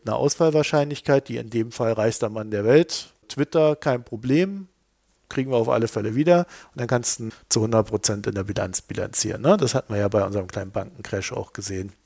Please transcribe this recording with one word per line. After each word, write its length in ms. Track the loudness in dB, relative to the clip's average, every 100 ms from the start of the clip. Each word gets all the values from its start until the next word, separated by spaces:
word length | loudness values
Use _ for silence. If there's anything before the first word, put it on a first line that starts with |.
| -4
einer 100 | 0
Ausfallwahrscheinlichkeit, 1120 | 0 2 2 2 2 2 0 -2 2 2 2
die 80 | -6
in 140 | -4
dem 240 | -2 -2
Fall 180 | -2 0
reichster 380 | 2 0 0 -4
Mann 220 | -4 -4
der 120 | 0
Welt, 500 | 6 6 4 -2 -10 _ -8
Twitter, 480 | -4 0 4 4 2
kein 300 | 0 -2 -4
Problem, 640 | -6 0 2 0 -4 -14 _ _ _ _ _ -8
kriegen 240 | -4 0
wir 60 | 2
auf 100 | 4
alle 220 | 2 0
Fälle 260 | -2 -2 0
wieder 320 | 4 4 2 -8 -14
und 80 | -8
dann 80 | -2
kannst 320 | -2 -2 -6
du 100 | -8 -12 -2
zu 100 | 0
hundert 300 | 4 2 2
Prozent 380 | 0 -2 -2 -4
in 80 | -4
der 100 | -4
Bilanz 360 | -4 -4 -4
bilanzieren, 600 | -6 -8 -4 -2 -2 0
ne? 160 | 2 2
Das 180 | 2 0
hatten 180 | -2
wir 60 | 0
ja 80 | 2
bei 160 | 2
unserem 240 | 0 -2 -4
kleinen 240 | -8 -8
Bankencrash 600 | -8 -8 -12 -8 -6 -4
auch 180 | -8 -10
gesehen. 400 | -10 -8 -8 -8 -14